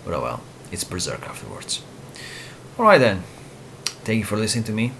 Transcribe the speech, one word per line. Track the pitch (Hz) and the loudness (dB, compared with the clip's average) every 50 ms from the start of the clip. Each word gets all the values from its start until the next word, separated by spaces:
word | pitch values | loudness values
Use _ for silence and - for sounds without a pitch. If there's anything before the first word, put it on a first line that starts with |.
| - | -4
But | - 85 | -2 -2
oh | 76 | -2
well, | 64 62 60 60 - - - - - - | -2 -2 -4 -6 -10 -12 -18 -18 -14 -10
it's | - 87 - | -8 -8 -6
Berserk | - - 92 - - 60 - - - | -6 -4 -4 -4 -4 -4 -6 -8 -10
afterwards. | - - - 52 50 - - - - - - - - - - - - - - - - - - - - - - - - - | -12 -12 -12 -12 -12 -12 -8 -6 -6 -6 -6 -12 -16 -16 -16 -16 -14 -14 -14 -12 -12 -12 -14 -14 -16 -16 -18 -16 -2 6
Alright | 233 214 202 156 | 8 10 10 10
then. | 127 113 98 92 87 - - - - - - - - - - - - - - - - | 10 8 6 2 -2 -8 -12 -16 -16 -16 -16 -18 -18 -18 -18 -8 -8 -8 -8 -6 -2
Thank | - 110 113 | 0 2 2
you | 104 | 2
for | - 104 107 | 2 0 0
listening | 110 107 107 120 113 | 2 2 2 0 0
to | 113 | 0
me. | 107 110 113 123 131 | 0 0 0 0 -2